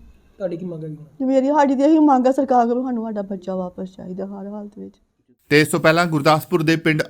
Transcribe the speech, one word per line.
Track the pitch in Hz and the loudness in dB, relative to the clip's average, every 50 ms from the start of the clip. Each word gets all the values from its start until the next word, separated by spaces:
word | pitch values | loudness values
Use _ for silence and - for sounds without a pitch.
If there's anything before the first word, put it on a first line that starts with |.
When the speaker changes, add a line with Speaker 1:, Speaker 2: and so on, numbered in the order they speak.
| - - - _ _ _ _ - | -20 -20 -20 _ _ _ _ -10
Speaker 1:
ਤੁਹਾਡੀ | 202 175 175 | -8 -8 -8
ਕੀ | 175 185 | -8 -10
ਮੰਗ | 180 170 160 156 | -10 -10 -10 -12
ਹੈਗੀ | 156 151 | -12 -14
ਹੁਣ? | 147 - - _ - 269 | -14 -18 -18 _ -6 -2
Speaker 2:
ਮੇਰੀ, | 254 269 269 262 269 | 0 2 2 2 2
ਸਾਡੀ | 302 311 277 262 277 | 2 2 2 2 2
ਤੇ | 247 277 | 2 4
ਇਹੀ | 302 320 311 | 4 6 6
ਮੰਗ | 302 294 269 254 240 | 6 6 4 4 4
ਆ | 254 262 | 2 2
ਸਰਕਾਰ | 294 277 254 254 247 233 | 2 0 2 2 2 2
ਕੋਲੋਂ, | 233 240 247 262 | 2 0 -2 -4
ਸਾਨੂੰ | 269 247 226 220 | -4 -6 -6 -6
ਸਾਡਾ | 226 214 208 196 | -6 -6 -8 -8
ਬੱਚਾ | 196 202 185 - 190 190 | -8 -8 -10 -8 -8 -6
ਵਾਪਸ | 185 180 180 180 - 190 185 185 | -6 -6 -8 -8 -12 -12 -12 -12
ਚਾਹੀਦਾ | - - 180 185 190 190 | -14 -14 -12 -10 -10 -10
ਹਰ | 196 202 196 196 | -10 -12 -14 -14
ਹਾਲਤ | 202 208 208 208 208 208 202 | -14 -14 -14 -14 -16 -16 -16
ਵਿੱਚ। | 190 196 _ _ _ _ _ _ _ _ _ _ _ - | -18 -18 _ _ _ _ _ _ _ _ _ _ _ 2
Speaker 3:
ਤੇ | 143 151 | 4 4
ਇਸ | 156 147 | 4 4
ਤੋਂ | - 165 | 0 0
ਪਹਿਲਾਂ | 147 160 160 170 175 | 2 2 2 2 2
ਗੁਰਦਾਸਪੁਰ | 170 156 151 139 156 156 156 - - 185 170 156 | 0 0 0 2 4 2 2 0 -2 -2 -2 0
ਦੇ | 151 160 | 2 0
ਪਿੰਡ | 160 165 165 156 156 - - | 0 0 0 0 0 -2 -2